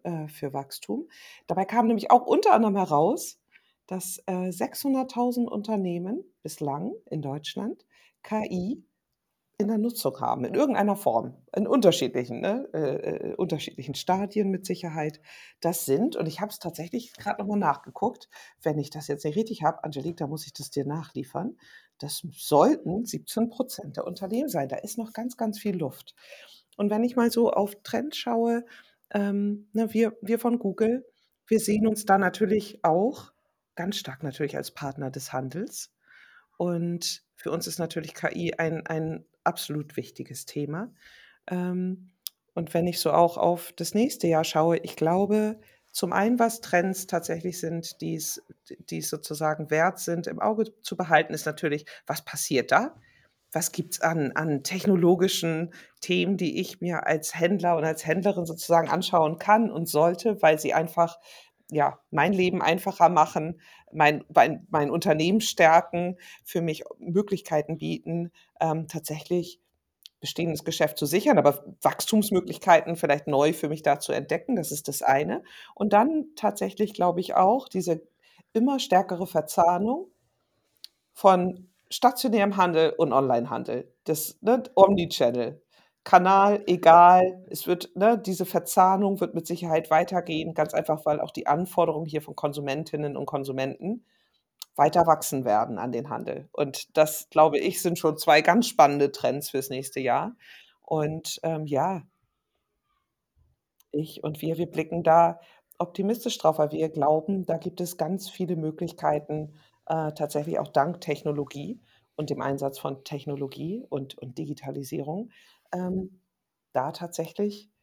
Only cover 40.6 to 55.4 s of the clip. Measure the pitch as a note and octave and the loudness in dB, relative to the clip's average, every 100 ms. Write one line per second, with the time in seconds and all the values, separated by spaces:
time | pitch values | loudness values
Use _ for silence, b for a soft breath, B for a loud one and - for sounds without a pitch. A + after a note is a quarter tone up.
40.6 | C#3+ D#3+ B3 b b b b b - F3+ | -6 -8 -10 b b b b b -8 -6
41.6 | F3+ F3+ F#3 F#3 - _ - - _ - | -4 -4 -4 -6 -14 _ -20 -20 _ -8
42.6 | E3 F3 F3 E3+ D#3 D#3 E3+ E3+ E3+ E3+ | -2 0 0 -2 2 4 4 4 0 0
43.6 | - - E3+ G#3 C4+ - E3+ D#3+ D#3+ D#3 | -6 -10 -4 0 0 0 0 2 2 2
44.6 | E3 E3 - - D#3+ F3+ G3+ G#3+ G#3+ A3 | 2 2 -4 -4 0 2 2 0 0 -6
45.6 | - _ _ - F3 G3 G#3+ B3 A3+ A3+ | -16 _ _ -6 -2 0 2 2 0 -2
46.6 | - F3 F#3+ F#3+ - E3+ E3 E3+ F3+ E3+ | 0 0 0 -4 -4 -6 -4 -6 -6 -6
47.6 | E3 E3 E3 - E3 D#3+ - - - - | -6 -6 -10 -10 -8 -6 -8 -10 -16 -20
48.6 | _ - - E3 D3 D#3 - D3+ D#3 D#3 | _ -20 -10 -8 -6 -8 -8 -4 -2 -2
49.6 | D3 D#3 F3+ F#3+ - E3+ - - G#3 A3 | -2 2 2 0 -4 -4 -6 -2 -2 0
50.6 | A3 - - F#3 E3+ D#3+ D#3+ D#3 D#3 D3+ | -4 -6 -10 -8 4 4 4 -4 -6 -4
51.6 | D#3+ D3 b b - C3 - D3+ - B2+ | -4 -4 b b -8 -8 -8 -8 0 0
52.6 | A#2+ C#3 C4+ - _ _ _ _ _ D#3+ | 4 2 2 -6 _ _ _ _ _ -6
53.6 | - - - - E3 E3 C#3 - D#3+ C#3+ | -4 -6 -6 -2 0 0 0 -2 -2 -2
54.6 | - F#3 G#3 F3+ F3 F3+ F#3+ - | -2 -2 2 4 6 6 2 0